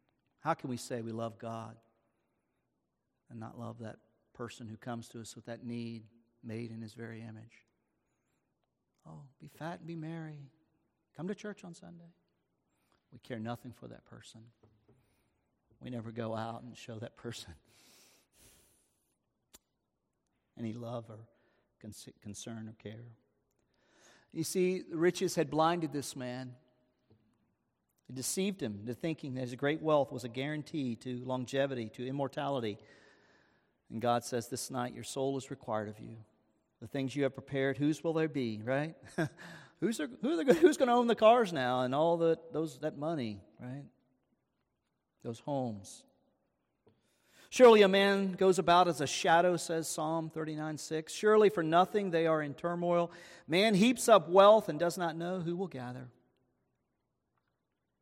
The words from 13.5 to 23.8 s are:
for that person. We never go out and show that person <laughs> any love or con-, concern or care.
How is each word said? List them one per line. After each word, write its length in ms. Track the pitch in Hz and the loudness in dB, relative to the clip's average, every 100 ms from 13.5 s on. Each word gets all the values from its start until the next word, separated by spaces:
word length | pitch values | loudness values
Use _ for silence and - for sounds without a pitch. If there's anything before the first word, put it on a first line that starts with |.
| 120 127 | -8 -12
for 140 | 110 123 | -18 -18
that 160 | 117 _ | -20 _
person. 460 | 117 - 113 117 _ _ _ _ _ _ _ _ _ _ _ _ _ | -20 -20 -20 -20 _ _ _ _ _ _ _ _ _ _ _ _ _
We 120 | 127 | -12
never 200 | 120 113 | -10 -10
go 240 | 113 113 113 | -8 -6 -6
out 280 | 113 117 | -8 -10
and 120 | 127 113 | -16 -18
show 220 | - 110 | -16 -14
that 180 | 113 - | -14 -14
person 380 | 120 - - 80 _ _ _ - _ _ _ _ - _ _ _ _ _ | -14 -14 -16 -20 _ _ _ -20 _ _ _ _ -20 _ _ _ _ _
<laughs> 1600 | _ _ _ _ _ - _ _ _ _ _ _ _ _ _ - | _ _ _ _ _ -20 _ _ _ _ _ _ _ _ _ -10
any 160 | 117 | -10
love 380 | 117 117 120 110 | -8 -10 -10 -12
or 80 | 110 113 _ _ _ _ _ | -18 -20 _ _ _ _ _
con-, 140 | 110 - - - | -18 -18 -20 -18
concern 460 | 107 98 - 113 110 | -16 -14 -12 -12 -14
or 60 | |
care. 320 | 110 104 113 120 113 _ _ _ _ _ _ | -14 -16 -16 -20 -20 _ _ _ _ _ _